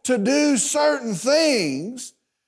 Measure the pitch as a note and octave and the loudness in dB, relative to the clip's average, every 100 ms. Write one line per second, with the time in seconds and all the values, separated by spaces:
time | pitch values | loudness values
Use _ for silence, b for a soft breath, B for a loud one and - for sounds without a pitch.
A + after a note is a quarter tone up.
0 | - B3 G3+ C#4+ D4 C4 - D4 D4 C#4+ | -2 0 2 2 2 2 0 2 2 0
1 | A#3 F3 A#3 D4+ D#4 A#3+ D#3+ C3 F3+ B3+ | -4 -4 0 2 2 2 -2 -4 -8 -12
2 | - _ _ _ | -16 _ _ _